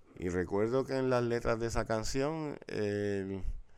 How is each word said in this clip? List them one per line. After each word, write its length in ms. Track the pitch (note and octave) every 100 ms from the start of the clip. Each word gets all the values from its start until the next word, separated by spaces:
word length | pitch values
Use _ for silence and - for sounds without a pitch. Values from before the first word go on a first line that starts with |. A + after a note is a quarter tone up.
| - -
Y 140 | F#2
recuerdo 560 | F2 E2+ G2 A2+ C3 C3
que 100 | C3+
en 140 | C3
las 140 | B2
letras 360 | A#2+ A#2+ A#2+ A2+
de 80 | A#2
esa 180 | A#2 G#2+
canción, 720 | A2 A2 C3+ C#3 D#3+ D3+ - -
el, 760 | G#2 G#2 G#2 G#2 G2+ F#2+ F#2+ F#2 - -